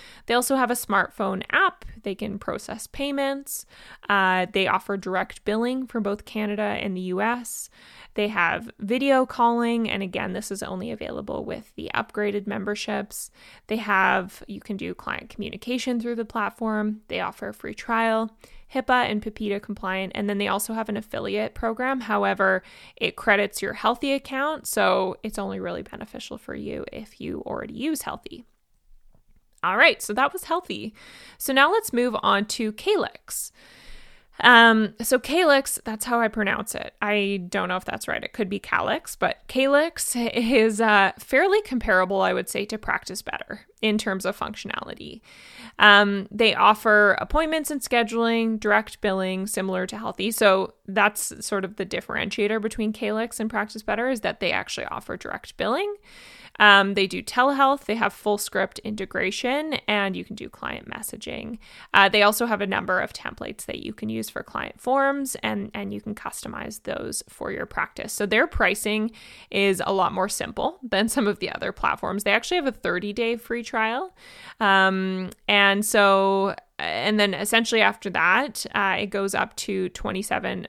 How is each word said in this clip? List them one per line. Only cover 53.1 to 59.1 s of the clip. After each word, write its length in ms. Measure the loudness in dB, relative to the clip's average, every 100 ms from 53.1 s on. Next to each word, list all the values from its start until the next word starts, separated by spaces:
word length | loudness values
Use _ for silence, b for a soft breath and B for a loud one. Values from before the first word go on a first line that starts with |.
| -4 -4 -6
and 100 | -4
Practice 360 | -4 -6 -6
Better 240 | -4 -2 0
is 140 | -2
that 180 | -2 -2
they 100 | -2
actually 360 | -2 -4 -8 -8
offer 300 | -8 -10 -10
direct 400 | -10 -12 -10 -4
billing. 380 | -2 -2 -4 -8 B B B B B B
Um, 340 | 8 10 6
they 140 | 2 0
do 120 | -2
telehealth, 640 | -4 2 4 6 4 2 -2
they 100 | 0
have 180 | 0
Fullscript 680 | 0 -2 0 -2 -2 -2 -4
integration, 920 | -8 -8 -6